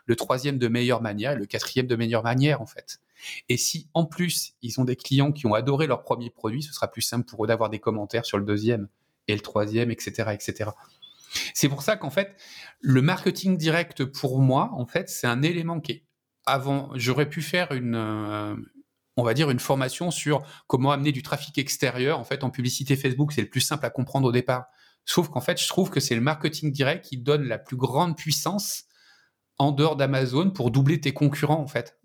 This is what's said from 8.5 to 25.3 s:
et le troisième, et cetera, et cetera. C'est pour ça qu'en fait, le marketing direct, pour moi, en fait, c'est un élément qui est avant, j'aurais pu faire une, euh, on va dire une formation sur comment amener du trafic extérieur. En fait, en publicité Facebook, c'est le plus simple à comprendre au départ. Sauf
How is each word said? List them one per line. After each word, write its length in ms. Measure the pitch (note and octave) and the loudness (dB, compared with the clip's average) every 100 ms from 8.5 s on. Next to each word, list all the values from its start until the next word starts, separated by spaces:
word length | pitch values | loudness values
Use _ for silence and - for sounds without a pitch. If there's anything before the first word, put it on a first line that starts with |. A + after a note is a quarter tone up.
| G#2 A2 A#2 G2+ _ _ _ - | 2 2 2 0 _ _ _ -2
et 80 | |
le 60 | G#2 | -2
troisième, 500 | - G#2+ G#2 A2 A#2 | 0 0 2 2 0
et 60 | A2+ | -2
cetera, 360 | - G2+ G#2+ | -6 -4 -2
et 60 | G2+ | -4
cetera. 340 | - - G#2+ - - _ - _ - - - | -6 -6 -6 -8 -16 _ -20 _ -10 -8 -6
C'est 160 | - C#3+ | 0 0
pour 120 | C#3+ | 2
ça 140 | - G#3 | -2 -2
qu'en 140 | - | -2
fait, 260 | - G3 - - - - - | -2 -2 -6 -20 -20 -20 -2
le 200 | - C3 | 4 6
marketing 560 | C#3+ F3+ F#3+ F3 F#3+ F3+ | 6 2 0 0 0 2
direct, 480 | D#3 D#3+ E3+ - | 2 2 0 -4
pour 380 | C3+ - C#3 C3 | -6 -2 0 4
moi, 280 | C3+ C3+ A3+ | 4 4 2
en 100 | F#3 | -4
fait, 240 | A#2+ E3+ - | -4 -4 -4
c'est 180 | - B2 | -2 0
un 160 | A#2+ | 2
élément 380 | D#3 E3+ E3 E3 | 0 0 -2 -4
qui 120 | - | -6
est 120 | - _ _ _ _ | -10 _ _ _ _
avant, 460 | - C3+ C3+ C#3 C#3+ | -2 0 0 -2 -4
j'aurais 360 | B2+ A#2+ B2+ D3 | -4 0 2 0
pu 100 | E3 | -2
faire 320 | D3 F3+ F3 | -4 -2 -2
une, 220 | C3+ B2 | -2 -2
euh, 600 | A2+ A2 G#2+ G#2 G#2 G#2 G#2+ A2 - - _ _ - | -2 -2 -4 -4 -4 -6 -8 -12 -20 -20 _ _ -2
on 60 | |
va 80 | A#2 | 2
dire 160 | C3 D3+ | 2 2
une 100 | B2 | 2
formation 520 | - C3+ B2+ - F3 | 0 0 0 -4 -4
sur 320 | - D3 C#3+ C#3+ - - | -2 0 -2 -2 -18 -2
comment 260 | C3+ C3+ | 0 2
amener 180 | C#3+ D3 | 2 0
du 120 | C#3+ | -2
trafic 340 | - C#3 - D3 | -4 -6 -4 -4
extérieur. 600 | C3+ - C3+ B2 B2+ D#3 | -4 -2 -2 0 0 -2
En 60 | |
fait, 200 | B2 C#3 | -4 -4
en 60 | C3 | -4
publicité 460 | - B2 - C#3 C3+ | -2 -2 -2 0 2
Facebook, 360 | C3+ B2+ D3 | 2 2 0
c'est 80 | D3 | 0
le 80 | G#2 | -2
plus 140 | B2+ | 0
simple 240 | - D3 A#2 | -2 0 -2
à 40 | |
comprendre 380 | - B2 C#3 C3 | -2 -2 2 4
au 40 | |
départ. 340 | B2 B2 B2 - _ _ _ - | 4 2 -2 -4 _ _ _ -2
Sauf 240 | - E3 | 0 0